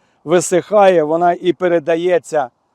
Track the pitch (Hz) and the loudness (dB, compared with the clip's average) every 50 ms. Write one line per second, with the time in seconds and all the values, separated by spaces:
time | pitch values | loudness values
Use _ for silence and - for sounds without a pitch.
0 | _ _ _ _ _ 147 175 175 156 - 185 165 - - 202 208 196 190 185 165 | _ _ _ _ _ -2 -2 0 0 0 -2 -4 -2 0 2 4 4 4 4 2
1 | 151 151 160 170 175 175 175 180 180 180 147 - 185 175 170 170 139 165 165 165 | 0 0 -2 0 0 0 -2 0 -2 -4 -4 -2 -2 -2 -2 -2 0 -2 -4 -2
2 | 175 180 180 160 - - 156 147 131 120 - _ _ _ _ | 0 -2 -2 -2 -2 -4 -4 -4 -4 -6 -10 _ _ _ _